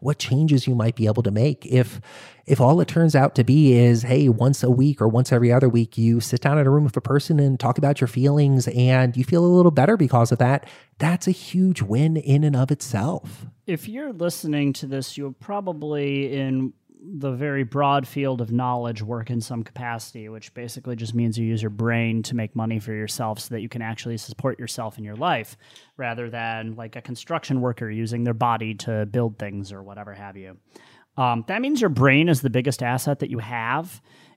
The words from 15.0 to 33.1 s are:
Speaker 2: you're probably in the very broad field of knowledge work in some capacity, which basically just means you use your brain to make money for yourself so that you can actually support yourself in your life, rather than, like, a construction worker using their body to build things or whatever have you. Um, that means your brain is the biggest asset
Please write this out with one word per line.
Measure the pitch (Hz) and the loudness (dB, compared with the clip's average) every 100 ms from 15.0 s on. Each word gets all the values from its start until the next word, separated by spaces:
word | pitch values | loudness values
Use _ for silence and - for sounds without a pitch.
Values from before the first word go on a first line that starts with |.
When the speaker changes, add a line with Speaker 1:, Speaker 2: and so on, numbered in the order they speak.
| 131 - | -8 -10
Speaker 2:
you're | 139 | -12
probably | 131 - 202 190 156 151 147 143 139 139 135 | -12 -10 -8 -6 -8 -6 -4 -2 -2 -4 -4
in | 135 131 131 - _ _ | -2 -2 -4 -8 _ _
the | 165 170 139 | -16 -10 -8
very | 127 147 139 | -6 -4 -4
broad | 120 139 143 143 131 | -4 0 2 0 -2
field | 147 135 127 | -4 -4 -4
of | 113 | -4
knowledge | 120 123 123 120 107 | -2 -2 -4 -6 -8
work | 107 120 110 | -8 -8 -8
in | 117 | -8
some | 110 120 | -8 -10
capacity, | 110 123 123 117 - 117 107 | -10 -10 -10 -10 -12 -18 -18
which | 110 - | -18 -18
basically | - 120 123 127 117 | -16 -14 -12 -10 -8
just | 110 117 | -6 -2
means | 117 113 | -2 -2
you | 113 | -2
use | 113 | -2
your | 107 | -4
brain | 104 117 117 113 113 | -4 -2 0 0 -2
to | 107 120 | -4 -6
make | 107 - | -6 -6
money | 113 110 | -6 -6
for | 107 | -6
yourself | 107 107 - 113 107 | -8 -8 -6 -6 -8
so | - 113 | -10 -12
that | |
you | 117 | -10
can | 120 | -10
actually | 113 110 120 113 | -10 -10 -10 -10
support | - 107 135 - | -10 -8 -6 -6
yourself | 117 - 110 110 | -10 -10 -12 -12
in | 104 | -14
your | 107 | -8
life, | 170 131 107 - _ - _ - | -4 -4 -6 -16 _ -20 _ -12
rather | 123 117 117 | -10 -8 -10
than, | 117 113 113 110 110 | -8 -8 -8 -8 -12
like, | 113 120 | -14 -14
a | |
construction | 123 120 - 165 - 131 | -14 -14 -8 -8 -4 -2
worker | 123 113 113 | -2 -4 -6
using | 107 113 117 120 | -6 -6 -4 -2
their | |
body | 117 120 113 110 104 | 0 0 -2 -4 -8
to | - 110 104 | -6 -4 -2
build | 120 117 107 | -2 -2 -4
things | 104 101 98 | -10 -10 -12
or | 98 | -14
whatever | 98 101 104 | -18 -16 -16
have | 98 101 95 | -16 -16 -16
you. | 92 90 _ - _ _ _ - | -18 -20 _ -20 _ _ _ -4
Um, | 123 117 113 | -2 -2 -4
that | 202 | -4
means | 262 285 | -2 0
your | 208 | 0
brain | 123 135 135 170 | 4 4 4 4
is | 139 | 2
the | 135 | 0
biggest | 120 135 - | -2 -2 -4
asset | 120 127 - | -4 -4 -4